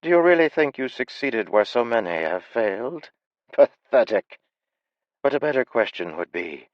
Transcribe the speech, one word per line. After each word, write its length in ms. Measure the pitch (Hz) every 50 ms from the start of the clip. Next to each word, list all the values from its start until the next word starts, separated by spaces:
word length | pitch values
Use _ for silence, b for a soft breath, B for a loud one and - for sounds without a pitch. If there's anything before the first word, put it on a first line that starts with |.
Do 80 | - 160
you 100 | 175 170
really 280 | 170 175 175 170 165 156
think 280 | - - 156 143 131
you 100 | - 135
succeeded 600 | 127 - - 135 - - - - 139 120 113 104 95
where 160 | 92 107 107
so 180 | - - 123 120
many 400 | 117 117 113 104 87 85 82 80
have 200 | 80 85 92 -
failed? 640 | - - 117 113 107 95 98 117 131 165 160 - - _ _ _ _ _ _ _ _ -
Pathetic. 840 | - 143 - _ _ _ _ - 131 113 - 110 101 - _ - - _ _ _ _ _ _ _ _ _ _ _ _ _ _ _ _
But 120 | _ 139 135
a 60 | 147
better 260 | 143 151 147 131 123
question 520 | _ - 120 110 - - - 90 85 78
would 140 | 80 87 -
be 380 | _ 87 87 85 76 69 - _